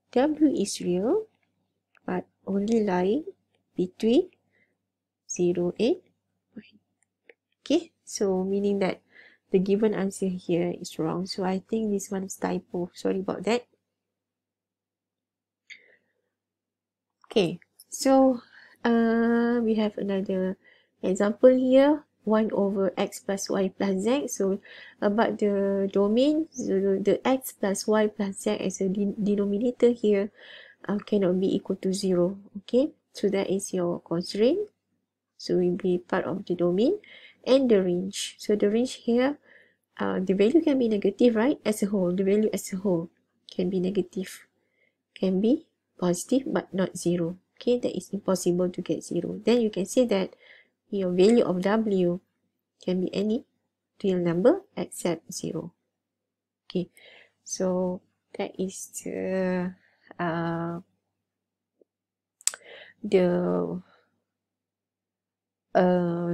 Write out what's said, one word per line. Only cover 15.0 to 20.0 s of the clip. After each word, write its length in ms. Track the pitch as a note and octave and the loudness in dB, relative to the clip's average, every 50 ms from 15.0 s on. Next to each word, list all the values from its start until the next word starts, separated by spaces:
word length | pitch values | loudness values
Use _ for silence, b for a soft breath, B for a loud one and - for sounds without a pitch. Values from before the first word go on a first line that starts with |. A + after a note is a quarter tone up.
| _ _ _ _ _ _ _ _ _ _ _ _ _ - B B B B B B B B B B _ _ _ _ _ _ _ _ _ _ _ _ _ _ _ _ _ _ _ _ _ | _ _ _ _ _ _ _ _ _ _ _ _ _ -20 B B B B B B B B B B _ _ _ _ _ _ _ _ _ _ _ _ _ _ _ _ _ _ _ _ _
Okay, 340 | - - A3+ F#3 D#3+ F3+ - _ _ _ _ - - | -2 0 0 0 0 -2 -6 _ _ _ _ -20 -16
so, 520 | - - - C4+ C4+ C4+ C4+ C4 B3+ A#3+ B B B B B B B B - | -8 -2 2 4 6 6 6 6 4 0 B B B B B B B B 0
uh, 760 | A#3+ A#3 A#3 A3+ A3+ A3+ A#3 A#3 A#3 A#3 A#3 A#3 A#3 A#3+ A#3+ A#3 | 2 2 4 4 2 2 2 2 2 2 2 2 2 0 0 0
we 120 | A3 A3 | 0 2
have 220 | G#3+ G#3+ G#3 - | 2 0 -2 -2
another 580 | - | -4